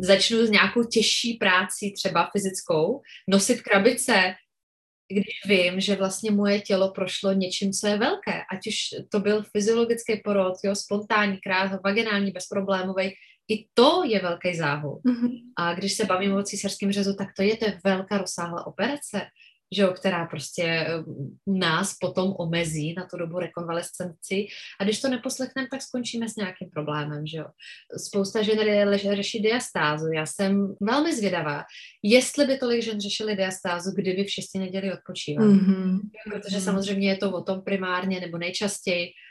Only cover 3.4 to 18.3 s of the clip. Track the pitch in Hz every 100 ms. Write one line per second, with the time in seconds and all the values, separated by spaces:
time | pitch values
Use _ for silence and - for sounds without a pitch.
3.4 | - 233 - 196 240 254 - 202 185 -
4.4 | _ _ _ _ _ _ - 202 - -
5.4 | 190 190 180 190 202 190 190 - 220 202
6.4 | 202 208 - 190 190 190 180 - 196 196
7.4 | 185 - 196 196 208 208 269 392 208 165
8.4 | - 190 214 208 - - - 208 202 214
9.4 | 208 208 208 226 233 226 - 214 208 196
10.4 | 185 185 196 202 - 202 208 214 202 190
11.4 | 196 185 190 190 196 208 220 202 196 185
12.4 | - 202 196 190 185 190 190 - - _
13.4 | - 220 - - 277 359 294 196 180 175
14.4 | 180 165 147 147 147 - 247 240 240 -
15.4 | - - 170 175 196 - 190 185 202 196
16.4 | 196 202 196 - 196 202 196 196 196 -
17.4 | 202 226 214 185 196 185 190 202 185